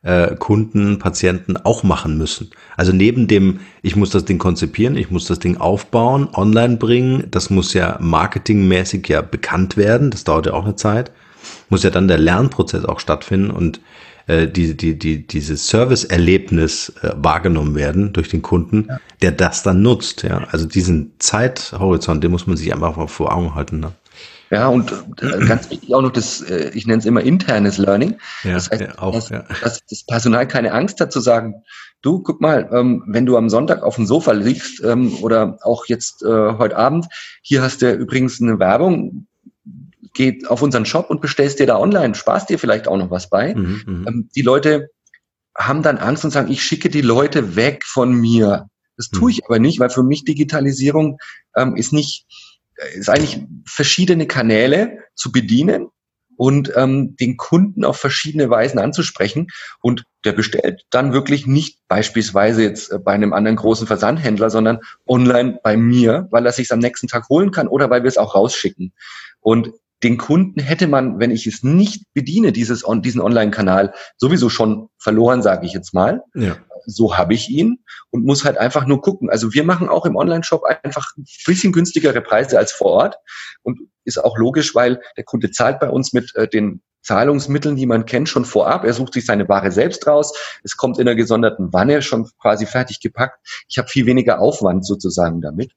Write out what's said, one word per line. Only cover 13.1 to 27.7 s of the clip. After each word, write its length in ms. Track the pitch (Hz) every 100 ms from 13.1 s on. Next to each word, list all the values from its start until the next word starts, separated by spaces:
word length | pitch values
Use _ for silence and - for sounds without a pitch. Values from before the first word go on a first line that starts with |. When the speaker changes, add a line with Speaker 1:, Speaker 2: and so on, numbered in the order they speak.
| 78 - 98 101
Speaker 1:
und, 280 | 85 87 - _ - - - -
äh, 220 | 82 82
die, 280 | 87 82 76
die, 220 | 82 76
die, 300 | 80 78 67
dieses 400 | 80 73 73 -
Service-Erlebnis, 1300 | 110 127 127 - 87 85 92 - 85 80 - - -
äh, 80 | - 76
wahrgenommen 600 | 78 80 90 82 76 73
werden 360 | 73 82 104
durch 180 | 101 85
den 120 | 85
Kunden, 460 | - 90 82 107 107
Speaker 2:
Ja. 100 | 131 - _
Speaker 1:
der 100 | 92
das 280 | 76 90 -
dann 220 | 98 90
nutzt. 400 | 110 120 - -
Ja? 240 | 90 92 -
Also 160 | 82 80
diesen 480 | 95 90 85 71 _
Zeithorizont, 1040 | - 107 127 127 - - 95 85 - 78
den 80 | 85
muss 160 | 87 -
man 100 | 82
sich 160 | 80
einfach 220 | 87 82 78
mal 120 | 78
vor 280 | - 73 87
Augen 180 | 87
halten. 260 | 73 73 78
Ne? 120 | 78 - _ - - - _
Speaker 2:
Ja, 160 | 101 127
und, 240 | 123 - 98 - -
äh, 240 | 131 101 113
ganz 220 | 117 -
wichtig 260 | - - 127
auch 60 |
noch 100 | 131
das, 300 | 123 107 -
äh, 300 | 69 90 73
ich 120 | 113 110
nenn's 200 | 113 110
immer 160 | 120
internes 560 | 127 180 - 110 104